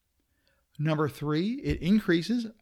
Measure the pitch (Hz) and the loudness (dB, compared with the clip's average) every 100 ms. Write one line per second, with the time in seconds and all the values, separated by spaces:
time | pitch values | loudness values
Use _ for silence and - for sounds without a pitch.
0 | _ _ _ _ _ _ _ - 151 156 | _ _ _ _ _ _ _ -6 -2 0
1 | 151 - 147 151 196 269 147 - 165 214 | 0 -2 -2 0 0 -2 -4 -2 2 2
2 | - 170 170 240 220 - | 4 0 2 -2 -4 -10